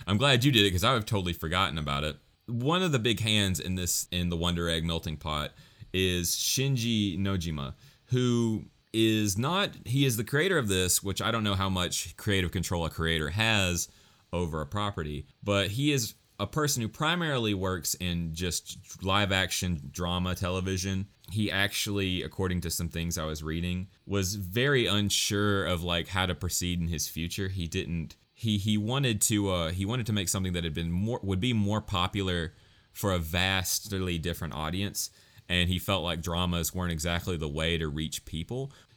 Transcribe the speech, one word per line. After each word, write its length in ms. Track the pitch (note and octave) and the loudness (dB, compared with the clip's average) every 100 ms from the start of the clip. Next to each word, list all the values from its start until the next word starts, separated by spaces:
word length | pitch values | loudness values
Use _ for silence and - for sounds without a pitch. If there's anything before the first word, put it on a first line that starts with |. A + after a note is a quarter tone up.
| - | 0
I'm 120 | G#2 | 2
glad 260 | C#3+ C3 | 4 6
you 80 | C3+ | 6
did 120 | A#2+ G2+ | 8 6
it 40 | |
'cause 140 | F2+ | 6
I 80 | A2+ | 4
have 140 | B2+ G#2 | 2 0
totally 260 | G#2 F2+ | -2 -2
forgotten 460 | E2+ D#2+ F2+ F#2+ D#2+ | -4 -2 0 0 0
about 260 | C#2+ C#2 | -2 -2
it. 120 | D2 C#2 _ _ - | -2 -6 _ _ -8
One 360 | A#2+ C3 F3 | -2 0 2
of 100 | F#3 | 2
the 60 | C3 | 2
big 220 | A#2 A2 | 2 2
hands 380 | A2 G#2+ G2 F2+ | 4 4 4 0
in 160 | - | -2
this, 320 | F#2 F2 - - | -2 -2 -2 -2
in 160 | F2 F2 | -2 0
the 80 | E2+ | 0
Wonder 320 | F2 E2+ E2+ | 0 0 0
Egg 160 | E2 | 0
melting 320 | E2 E2 E2 D2 | 0 -2 -4 -6
pot 360 | D#2 D2+ D2 - - - - | -4 -4 -4 -10 -20 -20 -6
is 380 | F#2 F#2 F2+ E2+ | 0 2 2 -2
Shinji 880 | - - - C#3 C3 A#2 A2 G2+ F2+ | -2 0 0 0 0 0 2 0 0
Nojima, 560 | G2 F#2+ E2 D2+ C2+ - - - - | -2 -2 -2 -4 -6 -10 -20 -16 -2
who 600 | B2+ B2 A#2+ A#2 G#2+ - _ _ A2+ | 0 2 2 0 -2 -6 _ _ 2
is 400 | A2+ A2 G#2 F#2+ | 4 4 2 0
not, 340 | C3+ F#3+ G3 - | 0 0 -2 -4
he 220 | G#2 C3+ C#3 | -2 2 2
is 100 | A2 | 2
the 80 | |
creator 320 | A2 C#3+ F#3 F3 | 0 0 2 2
of 120 | G#2+ | 2
this, 340 | F#2 F#2 - | 2 4 2
which 180 | G2 F#2 | 0 -2
I 100 | G2+ | 0
don't 140 | A2+ | 0
know 100 | G#2+ | 0
how 140 | F#2+ F#2+ | 0 0
much 480 | F#2+ F2 - - - | 0 0 -2 -6 -6
creative 340 | - G2 F2 | 0 2 2
control 360 | F#2 E2 F2 D#2+ | 0 -2 -2 -2
a 40 | |
creator 380 | - E2 E2 D2+ | -2 0 2 0
has 580 | F#2 A2 G#2+ F#2 F2 - - - _ - | 0 2 4 2 0 -4 -10 -20 _ -6
over 280 | F2 F2 D#2 | -2 -2 -4
a 40 | D2+ | -4
property, 600 | G#2 G#2 F#2 D2+ D2 - - | -4 -4 -4 -6 -6 -10 -8
but 260 | G2+ G2+ F#2+ | 0 2 2
he 240 | A2 D3 | 2 2
is 220 | C#3 G#2 - _ - | 2 0 -8 _ -8
a 60 | G2+ | -4
person 360 | D#3 D3 B2+ | 0 0 0
who 60 | A2 | -2
primarily 640 | - D3+ F3 E3 C3 A2 | -2 0 0 0 2 2
works 400 | G2 F#2+ F#2 - | 2 0 0 -2
in 400 | - F2+ E2+ E2 | -2 0 0 -2
just 680 | D#2+ F2+ - - - - - | -2 -2 -2 -6 -14 -16 -6
live 300 | F#2 G2 G2 | 0 2 4
action 580 | F#2+ F#2 - F2+ E2 C#2 | 2 2 0 0 -2 -4
drama 440 | - F2 F2+ F2+ | -4 -2 0 0
television. 720 | F2+ F2+ F#2 F#2 F#2 F#2+ F#2+ G2 _ - | -2 0 0 0 -2 0 -2 -4 _ -8
He 200 | G2+ G2+ | -2 0
actually, 720 | F#2+ G2+ - - G2+ F#2+ F2+ | 2 0 0 -2 0 0 0
according 380 | D#2 - F#2 F2+ | -4 -2 -2 0
to 80 | E2 | -2
some 180 | - E2+ | -4 -4
things 300 | E2+ E2+ E2+ | -4 -4 -2
I 60 | |
was 180 | D#2 D#2 | -4 -4
reading, 460 | D#2 E2 F2 F2+ F#2 - - | -4 -2 -2 -4 -6 -12 -4
was 280 | G2+ F#2 | 0 0
very 520 | G#2 F2+ G#2+ C3+ C3+ F#2+ | -2 -2 0 4 4 4
unsure 800 | G2+ G2+ - - G2+ G#2 G2 | 2 2 2 2 2 2 2
of, 180 | E2 F2+ | 2 0
like, 260 | F2 E2+ - | 0 0 0
how 180 | F#2+ F#2 | 0 0
to 80 | |
proceed 460 | E2+ F2 - F2+ F2 | 0 -2 -2 0 0
in 80 | E2+ | 0
his 200 | D#2 - | -2 -4
future. 400 | E2 E2+ - F#2+ | -4 -4 -4 -4
He 180 | F#2+ E2 | -4 -4
didn't, 500 | F#2+ - E2+ - - _ | -2 -2 -4 -6 -10 _
he, 240 | - A2+ G#2 | -6 0 0
he 180 | G#2 G#2+ | 2 0
wanted 440 | G#2+ C3 C3 G#2+ | 0 0 0 2
to, 280 | - G#2 G2 | 2 2 2
uh, 200 | F2+ D#2+ | 2 0
he 140 | F2+ | -2
wanted 220 | G2 B2 A2 | -2 -2 -2
to 60 | |
make 160 | G#2 F2 | -2 0
something 240 | G2+ F#2 | 0 0
that 120 | F2 | -2
had 100 | E2 | -2
been 160 | D#2 E2+ | -2 -2
more, 280 | F2 G#2+ B2 | 0 0 -2
would 180 | F#2+ F#2 | -2 0
be 120 | B2 | 2
more 280 | A2+ G2+ G#2+ | 2 2 0
popular 760 | - F2+ F#2 G2+ F#2+ F2 D#2+ - - - _ | -2 0 0 0 0 0 -2 -8 -20 -20 _
for 200 | - G2+ | -4 0
a 60 | F2+ | 0
vastly 1000 | D#2 F2 F#2 F#2+ F#2 - G2+ F#2+ F#2 E2+ | 0 0 2 2 0 -2 -2 -2 -2 -2
different 360 | E2 D#2+ D#2+ | -2 -4 -6
audience, 560 | C#2 D#2 F2+ G2+ - - - - - - | -4 -4 -2 -2 -4 -8 -10 -20 -14 -2
and 200 | F2+ F2 | 2 2
he 100 | F2+ | 2
felt 240 | - F#2+ | 0 0
like 160 | E2+ E2 | 0 -4
dramas 520 | E2+ E2+ F2+ F2 D#2+ | -2 0 0 0 -2
weren't 180 | F#2 F2 | -2 -2
exactly 440 | E2 E2+ E2+ F#2+ E2+ | -2 -2 -2 -2 -4
the 120 | D#2 | -2
way 300 | D2 D#2+ E2+ | -2 0 0
to 100 | D#2 | 0
reach 360 | D2 D#2+ - | -2 -4 -6
people. 480 | - D#2+ D#2+ A#2+ C#3 - - | -8 -8 -6 -6 -8 -12 -20